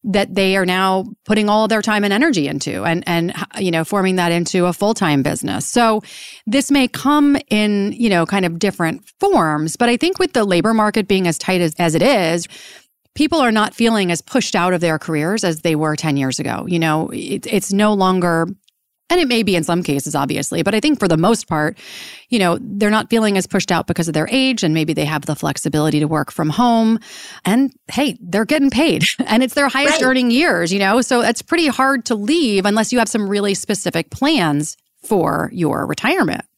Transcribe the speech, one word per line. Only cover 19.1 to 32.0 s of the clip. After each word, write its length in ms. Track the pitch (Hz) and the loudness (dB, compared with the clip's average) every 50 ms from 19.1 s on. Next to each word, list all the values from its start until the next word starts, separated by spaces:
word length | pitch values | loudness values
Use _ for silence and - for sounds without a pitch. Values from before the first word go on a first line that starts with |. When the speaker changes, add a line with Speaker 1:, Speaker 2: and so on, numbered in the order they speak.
Speaker 1:
and 100 | 339 359 | 0 0
it 80 | 330 254 | 2 2
may 140 | 247 226 | 0 0
be 120 | 220 208 190 | 2 2 0
in 100 | 170 160 | 0 0
some 180 | - 170 175 | 0 -2 -2
cases, 320 | 170 - 143 139 - 151 151 | 0 -2 -2 -2 -4 -4 -2
obviously, 480 | 143 143 139 147 - - - - 165 | -2 -2 -2 -2 -4 -4 -4 -4 -2
but 120 | 156 196 208 | -2 0 0
I 60 | 220 | 0
think 180 | 233 311 294 - | 2 0 0 2
for 80 | 208 | 2
the 120 | 185 165 156 | 2 2 4
most 280 | 170 208 233 214 - | 4 2 2 0 -2
part, 320 | _ 170 151 151 147 117 - - - - - - - - - - _ | _ -2 -2 -2 -2 -4 -8 -20 -20 -18 -18 -18 -18 -20 -20 -8 _
you 80 | 247 220 | 0 0
know, 200 | 190 175 170 - | 2 2 0 -2
they're 300 | - - 196 202 214 208 | -4 -10 -2 0 2 2
not 200 | 214 220 - - | 2 2 0 0
feeling 260 | 226 226 220 214 202 | 0 2 2 2 2
as 100 | 190 185 | 0 -2
pushed 240 | - - 190 - - | 0 -2 -2 0 0
out 160 | 180 170 - | -2 -2 0
because 220 | - - - 165 165 | -2 -2 -2 -2 0
of 60 | 151 | 0
their 120 | 151 156 - | -2 0 0
age, 340 | 233 269 262 262 247 220 - | 0 0 2 0 0 0 0
and 80 | 160 | 0
maybe 220 | 156 160 156 160 160 | 2 0 0 0 0
they 100 | 156 151 | -2 -2
have 220 | 147 156 147 - | -2 -2 -4 -4
the 100 | - 151 | -4 -6
flexibility 640 | - - 147 139 - - 160 143 151 151 156 147 151 | -4 -4 -4 -4 -4 -4 -2 0 2 2 2 2 0
to 60 | 151 | 0
work 260 | 147 160 151 147 - | 0 0 -2 -2 -4
from 160 | - - 160 156 | -4 -4 -4 -2
home. 500 | 147 - 247 240 233 226 226 226 226 220 - - - - - - - - _ | 0 2 2 4 4 4 4 2 2 0 -4 -12 -20 -20 -20 -20 -20 -6 _
And 260 | 185 202 247 277 254 _ _ _ - | 0 2 2 0 0 _ _ _ -8
hey, 280 | - 233 294 269 - - | -4 -2 -2 -2 -4 -6
they're 260 | - 180 170 202 226 | -8 -4 -2 -2 0
getting 240 | - 294 311 277 277 | 0 2 2 2 2
paid 340 | 226 226 320 311 175 147 156 - | 2 2 2 2 2 0 0 -2
<laughs> 140 | - - 254 | -2 -4 -2
and 160 | - 220 233 | 0 2 2
it's 120 | 262 240 - | 2 2 0
their 140 | 294 285 262 | 0 0 0
highest 320 | - 269 285 285 311 320 | 0 0 0 2 2 2
Speaker 2:
Right. 80 | 254 254 | 2 2
Speaker 1:
earning 220 | 262 262 247 240 | 2 2 2 2
years, 420 | 233 262 339 - 190 170 170 165 | 2 2 2 2 2 0 0 0
you 60 | 185 202 | 0 0
know? 240 | 196 190 214 254 | 2 2 2 2
So 180 | 240 - 254 240 | 2 2 0 2
it's 220 | 233 214 233 - | 2 0 -2 -4
pretty 240 | - - 330 359 330 | -4 -2 0 0 0
hard 400 | 285 233 - 262 269 277 254 | 0 0 2 2 2 2 0